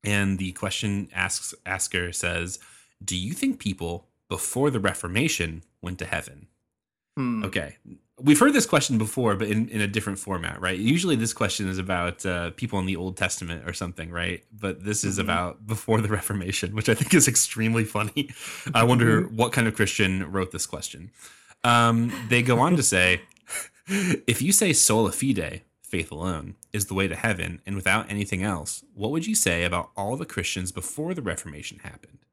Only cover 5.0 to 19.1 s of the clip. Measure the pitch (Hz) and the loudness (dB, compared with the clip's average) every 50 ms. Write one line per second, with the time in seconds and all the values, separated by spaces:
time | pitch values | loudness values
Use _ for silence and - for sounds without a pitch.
5 | - 87 90 110 143 160 - - 87 80 80 82 - _ _ _ - 85 92 - | -8 -2 0 0 2 2 0 0 -2 -4 -4 -10 -14 _ _ _ -8 -8 -8 -8
6 | 82 76 - 80 73 - 67 71 - _ _ _ _ _ _ _ _ _ _ _ | -6 -4 -4 -6 -6 -8 -16 -20 -20 _ _ _ _ _ _ _ _ _ _ _
7 | _ _ _ - 131 123 120 110 107 98 - 101 78 71 - _ _ - - _ | _ _ _ -6 -4 -2 -2 -4 -4 -4 -4 -4 -6 -6 -12 _ _ -20 -20 _
8 | _ _ _ - 131 143 151 147 240 285 285 277 - - - 147 139 - 131 110 | _ _ _ 0 4 6 6 8 8 6 6 4 2 4 2 2 2 2 2 0
9 | 110 107 - - 123 110 101 95 110 104 104 110 113 127 - 107 104 98 101 107 | 0 0 -2 0 2 2 2 0 0 0 0 0 0 -2 -2 -2 -2 0 -2 -4
10 | 101 104 98 90 - 101 95 87 82 82 80 - 90 92 95 90 104 117 147 175 | -4 -4 -6 -8 -6 -6 -6 -4 -4 -6 -8 -4 -2 -2 -2 0 2 2 2 2
11 | 180 185 151 117 113 110 - - 113 101 - - 104 95 92 92 92 95 92 87 | 4 2 2 2 0 -2 -2 0 -2 -2 0 -2 -4 -4 -4 -4 -2 -2 -2 0
12 | 87 87 85 - - 95 90 87 87 85 85 - 123 117 - 98 92 95 95 82 | 0 -2 -4 -4 -4 -4 -2 -2 -4 -6 -6 -6 -6 -4 -2 -2 0 0 -2 -4
13 | 90 95 92 - 98 90 - - - 85 85 78 60 85 82 - - 87 90 - | -4 -8 -4 -2 -2 -2 -2 -6 -8 -8 -10 -8 -8 -10 -8 -6 -6 -8 -8 -10
14 | 80 85 87 85 85 90 90 - _ _ 110 104 104 98 92 - 92 104 104 - | -12 -10 -6 -4 -4 -4 -6 -8 _ _ -18 -8 -6 -6 -6 -6 -6 -4 -4 -2
15 | - 101 95 95 95 90 87 87 90 87 - - 107 104 110 107 - - 110 107 | -2 -2 -2 -2 0 0 0 0 -2 -4 -8 -12 -8 -8 -8 -6 0 0 0 2
16 | 110 101 107 101 - - 101 101 87 90 95 - - 90 101 110 104 - 160 - | 2 0 -2 -2 -2 -4 -6 -4 -4 -4 -4 -4 -4 -4 -4 -2 2 2 4 4
17 | - - - 165 127 - 120 - - - - 113 110 113 113 117 113 107 - 104 | 4 4 6 6 6 6 4 2 0 0 0 -2 0 2 2 2 0 0 -2 -4
18 | 107 110 - 147 143 147 - - - - - - - - 131 113 113 120 123 120 | -4 -2 -2 -4 -6 -6 -8 -14 -14 -14 -14 -10 -10 2 4 6 8 8 8 8
19 | 120 117 | 8 6